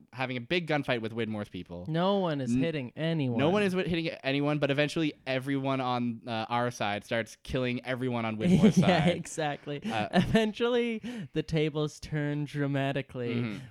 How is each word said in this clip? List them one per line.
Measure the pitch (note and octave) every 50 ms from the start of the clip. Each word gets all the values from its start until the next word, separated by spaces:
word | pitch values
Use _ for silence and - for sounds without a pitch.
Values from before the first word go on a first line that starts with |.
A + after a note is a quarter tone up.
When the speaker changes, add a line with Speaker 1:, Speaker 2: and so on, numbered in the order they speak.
| - _
Speaker 1:
having | - B2+ C3 B2 B2+
a | B2
big | A#2 - F3 F3+ E3+
gunfight | D3+ D3+ C#3+ C#3 - B2+ A#2
with | A2 G#2+
Widmore's | A2+ A#2 A2+ A2 A2 G#2+ G#2 -
people. | - F2+ E2+ - F2 F2 F2+ D#3+
Speaker 2:
No | D#3 E3 F3+ G3 G3+
one | G3 F#3 E3 D3 C#3
is | C3 A#2+
Speaker 1:
N-, | A#2+ C3
Speaker 2:
hitting | E3 E3 D#3+ D3 B2 A2+ -
anyone. | - D#3 E3 E3 D#3 C3+ B2 A#2 A#2+
Speaker 1:
no | C#3 E3
one | G3 G#3
is | G#3 F#3 F#3
wi-, | F#3 - D#3+
hitting | F3 E3 D#3+ E3 - - -
anyone, | C3+ C#3 C#3+ C#3+ D3 D3+ D3
but | D3 C#3
eventually | C3+ D3 - - - E3+ D#3+ D3 - - _
everyone | C3+ C3 C3 C3 C#3+ C#3 C3+ C3+ C3+ C3+ C3
on, | B2+ B2+ B2 B2 A#2+ A#2+ A2+ A2+ -
uh, | A#2+ A2+ A2 A2 -
our | A#2+ A#2+ B2 B2
side | A#2+ - A2+ G2+ G#2 G#2 -
starts | - A#2+ A2+ A2 - - - -
killing | - - C3 B2+ B2 A#2+ B2+ -
everyone | B2+ C3 A#2+ C3 B2+ A#2+ A#2 A2+
on | A2 A2 G#2+
Speaker 2:
<laughs> |
Speaker 1:
Widmore's | F3 F3 F#3 D3+ G3+ G3+ - F#3
Speaker 2:
Yeah, | - G3 F3+ D#3 -
Speaker 1:
side. | F3 E3+
Speaker 2:
exactly. | E3 - - - D#3+ D#3 D3 C#3+ - - C#3+ C#3+ C#3+ F#3
Speaker 1:
Uh, | A3 A3+ - G#3+ -
Speaker 2:
Eventually, | - F#3 - - C3 A3+ A3 G#3+ G3+ - A#3 A#3+ B3 A#3+ A#3+ A#3 A3+ G#3+ - A#3+ B3 A3 D#3 - -
the | D#3
tables | D3+ - D#3+ D#3 D3+ D#3 D3 D#3 D3+ D3+ - -
turn | - - D#3 D3+ D3 D3 D3 D3 D3
dramatically | C3+ - D3 C#3+ C#3 C#3 C3+ C3+ C#3 C#3 C#3 C3 - - B2+ A#2+ A#2+ B2
Speaker 1:
Mm-hmm. | A#2 A#2+ A2+ G2+ - C3 -